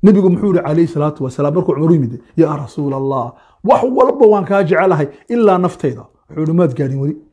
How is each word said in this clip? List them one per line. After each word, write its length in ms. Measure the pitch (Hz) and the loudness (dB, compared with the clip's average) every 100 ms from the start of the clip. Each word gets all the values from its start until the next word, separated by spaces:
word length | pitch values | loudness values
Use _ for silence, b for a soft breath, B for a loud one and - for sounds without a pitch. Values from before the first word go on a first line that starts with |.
Nabigu 260 | 190 202 190 | 6 4 4
muxuu 160 | 175 202 | 2 0
yidhi, 120 | 175 | 0
alayhi 240 | 139 156 165 | 0 0 0
salaatu 360 | 151 147 151 | 0 -4 -4
wasalaam, 300 | 131 123 143 | -10 -4 -2
markuu 200 | 160 180 | 0 -2
Cumar 160 | 139 160 | 0 2
u 40 | |
yimid, 180 | 170 123 117 b - | 2 0 -6 b -2
"Yaa 200 | 156 147 | 0 -2
rasuulallah, 680 | 131 - 143 135 135 135 117 - b b | -10 -8 -6 -6 -4 -6 -6 -12 b b
wax 180 | 196 285 | 0 0
walba 420 | 254 262 262 277 226 | 2 0 0 4 4
waan 180 | 208 | 4
kaa 180 | 180 196 | 0 -2
jecelahay 440 | 175 170 190 165 143 B B | 0 0 2 0 -2 B B
ilaa 300 | 240 214 185 | 0 2 2
naftayda." 460 | 180 - 151 120 - _ _ | -2 -4 -6 -6 -16 _ _
Wuxuu 120 | 156 | -6
yidhi, 120 | 156 | -2
"Maad 200 | 170 170 | 0 0
gaadhin 240 | 127 139 135 | -2 -6 -4
weli." 160 | 139 151 _ | -6 -8 _